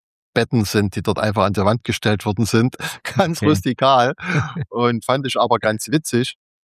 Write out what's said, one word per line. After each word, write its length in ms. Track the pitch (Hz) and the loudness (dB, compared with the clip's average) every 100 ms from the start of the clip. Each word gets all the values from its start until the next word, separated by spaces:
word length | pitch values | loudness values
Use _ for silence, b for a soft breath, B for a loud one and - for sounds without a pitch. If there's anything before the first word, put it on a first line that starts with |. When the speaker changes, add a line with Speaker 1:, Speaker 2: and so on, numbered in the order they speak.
| _ _ _ | _ _ _
Speaker 1:
Betten 300 | - 117 120 | -2 0 0
sind, 320 | 101 107 101 - | 0 0 0 -2
die 60 | |
dort 160 | 95 98 | -4 0
einfach 260 | 107 101 | 0 2
an 100 | 98 | 0
der 100 | 101 | 2
Wand 200 | 98 - | 0 0
gestellt 420 | - 110 113 107 110 | -2 -4 -2 -2 -2
worden 180 | 101 | -2
sind. 320 | 110 113 123 - | 2 2 2 -2
<laughs> 240 | - - | -12 -12
Ganz 360 | - - 180 170 | -6 -2 0 0
Speaker 2:
Okay. 100 | 151 | 2
Speaker 1:
rustikal. 640 | 151 139 120 131 131 123 - | 2 0 0 4 4 4 0
Speaker 2:
<laughs> 500 | - 151 - 175 - | -4 -2 -2 -6 -6
Speaker 1:
Und 360 | 113 120 117 | 0 0 0
fand 220 | - 131 135 | 0 -2 -2
ich 120 | 123 | 0
aber 180 | 117 117 | 2 2
ganz 300 | 110 107 - | 0 -2 0
witzig. 460 | 156 - 120 127 - _ _ | -2 0 -2 -2 -6 _ _